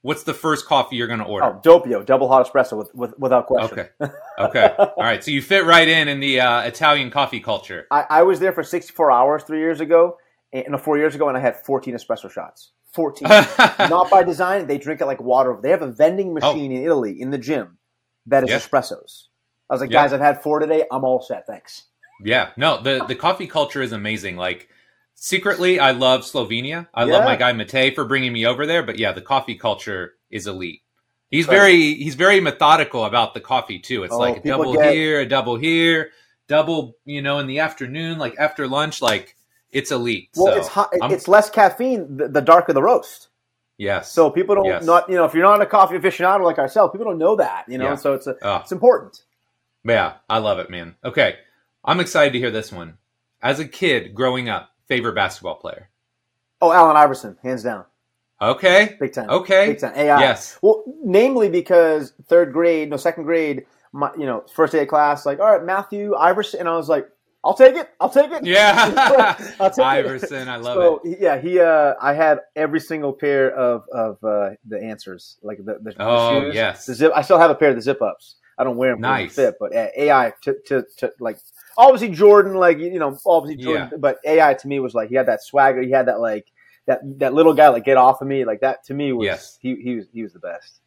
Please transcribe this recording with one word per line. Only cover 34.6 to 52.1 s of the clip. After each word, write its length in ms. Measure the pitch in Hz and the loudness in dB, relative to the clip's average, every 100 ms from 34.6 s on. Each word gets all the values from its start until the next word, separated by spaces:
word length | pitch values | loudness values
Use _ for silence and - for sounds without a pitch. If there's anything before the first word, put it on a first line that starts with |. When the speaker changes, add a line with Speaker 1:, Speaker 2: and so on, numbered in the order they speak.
Speaker 1:
double 100 | 202 | -2
Speaker 2:
get 200 | 151 151 | 2 2
Speaker 1:
here, 260 | 156 156 151 | 2 0 -2
a 60 | 127 | -2
double 300 | 135 120 117 | -2 -2 -4
here, 540 | 156 165 165 165 156 _ _ _ _ | -2 0 0 0 -4 _ _ _ _
double, 480 | 147 151 160 127 _ | -2 0 -4 -8 _
you 160 | - 143 | -14 -8
know, 180 | 139 143 | -6 -6
in 80 | 135 | -6
the 120 | 139 | -4
afternoon, 580 | 156 - 127 143 165 165 | -6 -6 -12 -10 -10 -8
like, 160 | 131 - | -10 -4
after 280 | 147 - 135 | -6 -4 -6
lunch, 360 | 135 156 - | -4 -6 -4
like, 340 | 123 104 - _ _ _ _ | -4 -4 -8 _ _ _ _
it's 220 | 139 135 | -8 -6
elite. 380 | 131 120 104 - | -6 -4 -6 -8
Speaker 2:
Well, 200 | 151 190 | 0 2
Speaker 1:
So, 40 | 196 | 2
Speaker 2:
it's 100 | 180 | -2
hot. 240 | - 202 180 | -4 -2 -2
Speaker 1:
I'm 80 | - | -2
Speaker 2:
It's 160 | 190 - | -4 2
less 220 | 202 208 | 2 2
caffeine, 640 | 220 196 175 254 240 151 135 | 2 2 2 -4 -4 -6 -8
the, 100 | 147 | -4
the 120 | 143 | -2
darker 320 | 131 170 175 | 4 4 4
the 100 | 139 | 0
roast. 460 | 165 247 - - _ _ _ _ _ _ | 2 0 -2 -20 _ _ _ _ _ _
Speaker 1:
Yes. 340 | 98 95 - | -4 -4 -4
Speaker 2:
So 200 | - 156 | 2 2
people 240 | 170 185 | 2 0
don't, 100 | 202 | 0
Speaker 1:
Yes. 200 | 190 180 | 0 -2
Speaker 2:
not, 240 | 165 175 170 | 2 2 2
you 40 | 180 | 0
know, 80 | 160 | 0
if 80 | |
you're 80 | 156 | 2
not 160 | 190 208 | 4 4
a 60 | 202 | 2
coffee 320 | 214 190 180 | 2 2 2
aficionado 440 | 185 - 180 196 | -4 0 0 2
like 160 | 180 165 | 0 0
ourselves, 320 | 135 220 196 | -2 2 0
people 140 | 196 | 0
don't 140 | 226 170 | -8 -2
know 180 | 165 214 | 0 0
that, 300 | - 92 - | -2 -4 -12
you 80 | 127 | -6
know? 60 | 131 | -6
Speaker 1:
Yeah. 40 | 139 | -4
Speaker 2:
So 180 | 143 | -4
it's 120 | 135 - | -4 -6
a, 80 | 127 | -8
Speaker 1:
Oh. 140 | 101 92 | -6 -6
Speaker 2:
it's 160 | - | -6
important. 500 | 185 247 247 - _ _ _ _ _ _ _ | 0 2 2 -2 _ _ _ _ _ _ _
Speaker 1:
Yeah, 300 | 110 113 85 - _ | -2 0 0 -6 _
I 100 | 110 | -4
love 200 | 107 92 | -2 -4
it, 120 | 87 | -6
man. 260 | 87 85 _ | -12 -16 _
Okay. 320 | 131 147 107 - _ _ _ _ | -8 -2 -2 -2 _ _ _ _
I'm 160 | - 165 | -4 -4
excited 320 | 175 | -2